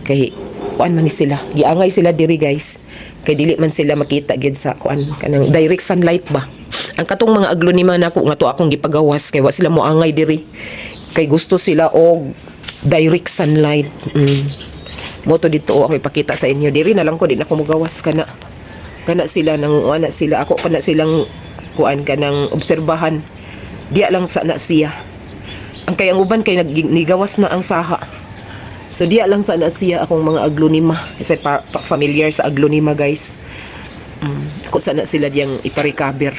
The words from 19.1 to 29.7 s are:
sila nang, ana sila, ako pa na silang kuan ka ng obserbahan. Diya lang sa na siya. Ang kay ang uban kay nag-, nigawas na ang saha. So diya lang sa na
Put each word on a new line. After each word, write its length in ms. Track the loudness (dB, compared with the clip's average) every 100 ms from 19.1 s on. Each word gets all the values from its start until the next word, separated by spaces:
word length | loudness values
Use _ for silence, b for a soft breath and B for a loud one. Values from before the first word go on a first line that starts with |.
| 0 0
sila 240 | 0 0
nang, 340 | 0 2 2 2
ana 220 | 0 0
sila, 320 | 0 0 0
ako 160 | 0 0
pa 100 | 0
na 140 | 0
silang 420 | 2 2 2 2 -2 -8 -16 -18 -10 0
kuan 240 | 2 2
ka 160 | -2 -2
ng 320 | 0 0 0
obserbahan. 680 | -2 0 0 0 0 0 -2 -6 -18 B B B B -2
Diya 160 | 0 2
lang 160 | 0 0
sa 160 | -2
na 160 | -2 -2
siya. 320 | 2 2 2 -4 -16 -18 -14 -12 B B B -10 -6
Ang 100 | 0
kay 160 | 2
ang 80 | 2
uban 240 | 2 2
kay 140 | 2 0
nag-, 320 | 0 0 2
nigawas 480 | 2 2 0 0 0
na 80 | 0
ang 160 | 0
saha. 380 | -2 -2 -2 -4 -6 -16 -18 -18 B B B B -12
So 160 | -2 2
diya 160 | 4 4
lang 160 | 0
sa 160 | 0 0
na 160 | 0